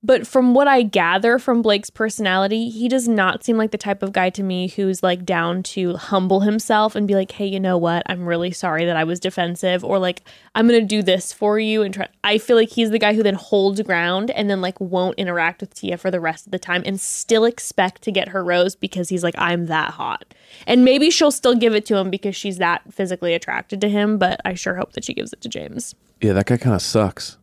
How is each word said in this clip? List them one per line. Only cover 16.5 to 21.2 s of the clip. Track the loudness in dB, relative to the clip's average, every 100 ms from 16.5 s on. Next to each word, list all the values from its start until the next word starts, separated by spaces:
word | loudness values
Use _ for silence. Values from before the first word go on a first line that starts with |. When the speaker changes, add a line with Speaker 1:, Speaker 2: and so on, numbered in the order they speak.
Speaker 1:
the | -10
time | -4 -4 -4
and | -6
still | -6 -8 0 2 2
expect | -2 -8 -2 -2 -2
to | -4
get | -2 -2
her | -4
rose | 0 2 2 -2
because | -8 -6 -4
he's | -2
like, | -2 -2
"I'm | -2 -2 -2
that | -2 -2
hot." | -6 -8 -8 -12 _ _ -20 0
And | 6
maybe | 6 6 4
she'll | 4